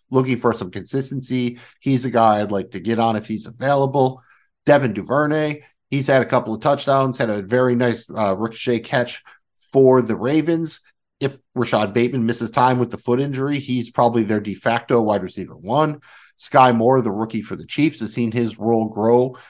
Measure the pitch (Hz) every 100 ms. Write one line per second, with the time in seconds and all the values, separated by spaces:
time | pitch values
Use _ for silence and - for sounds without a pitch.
0 | _ 131 131 120 120 113 90 98 90 135
1 | 135 143 127 127 123 120 - _ - 131
2 | 127 117 113 104 104 104 92 98 87 113
3 | 117 107 101 107 - - 135 143 135 139
4 | 131 131 _ _ _ _ - 143 131 104
5 | 90 135 151 156 151 147 - _ _ 139
6 | 131 135 120 131 113 110 143 143 - 135
7 | 135 123 117 104 95 123 127 120 123 113
8 | - - 104 95 113 - - 117 113 139
9 | 120 - - - _ _ _ 135 135 127
10 | 113 101 113 156 151 165 160 - _ _
11 | _ _ 135 135 _ - 117 113 104 110
12 | 120 135 113 117 113 - 127 123 120 -
13 | - 123 143 135 135 143 131 127 117 -
14 | 123 117 107 107 104 92 - 117 - 120
15 | 110 101 95 - 92 76 85 131 156 147
16 | - - _ _ - 143 127 117 117 131
17 | 113 101 110 113 101 95 - - 151 151
18 | 107 - 117 113 117 107 107 113 110 104
19 | 110 120 127 -